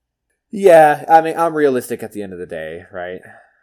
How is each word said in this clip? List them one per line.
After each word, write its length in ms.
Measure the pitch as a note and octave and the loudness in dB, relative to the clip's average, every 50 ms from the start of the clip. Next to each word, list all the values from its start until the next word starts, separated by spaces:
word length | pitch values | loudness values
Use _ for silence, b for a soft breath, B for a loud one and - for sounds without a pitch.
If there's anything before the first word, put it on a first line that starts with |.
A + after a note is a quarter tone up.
| _ _ _ _ _ _ _ _ _ _ | _ _ _ _ _ _ _ _ _ _
Yeah, 540 | - G3+ G3 G3 E3 D#3+ D#3 D3+ D3 C#3 C#3+ | -4 0 4 6 8 8 6 4 2 -2 0
I 140 | - D#3+ E3 | 2 2 2
mean, 160 | D#3+ E3 D#3+ | 2 0 -4
I'm 160 | E3 E3 E3+ D#3+ | -4 -4 -4 -2
realistic 480 | D3+ D3 C#3 B2+ B2 A#2+ - A#2+ G#2+ | 0 0 0 0 -2 -4 -8 -10 -10
at 100 | A#2 G#2+ | -12 -12
the 100 | - G2+ | -12 -14
end 100 | G2+ F#2+ | -14 -12
of 60 | F#2 F2 | -14 -14
the 80 | F2 | -14
day, 380 | D#2 F2 D#2+ D#2+ D#2 E2 F2 F#2 F2+ | -14 -12 -12 -12 -14 -14 -16 -18 _
right? 300 | F#2+ F#2 F2 F2+ F#2 - b b b b b b b b | -14 -14 -12 -12 -14 -16 b b b b b b b b